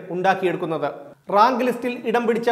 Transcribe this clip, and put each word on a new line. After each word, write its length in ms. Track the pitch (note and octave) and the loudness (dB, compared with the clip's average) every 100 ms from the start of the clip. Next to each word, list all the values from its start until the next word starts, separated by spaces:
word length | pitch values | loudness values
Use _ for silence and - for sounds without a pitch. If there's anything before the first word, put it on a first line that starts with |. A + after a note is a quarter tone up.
| - F3 | -6 -2
ഉണ്ടാക്കിയെടുക്കുന്നത്. 720 | F#3 F#3+ F#3 D#3+ E3 D#3 C#3+ - - - - G3 | 0 2 0 -2 -4 -2 -4 -6 -16 -16 0 4
റാങ്ക് 280 | A#3 B3 B3+ | 4 4 0
ലിസ്റ്റിൽ 260 | - B3 A#3+ A#3 | -2 -4 -4 -2
ഇടം 140 | A#3 A3+ | 0 2
പിടിച്ച 220 | A#3 A#3+ | 0 2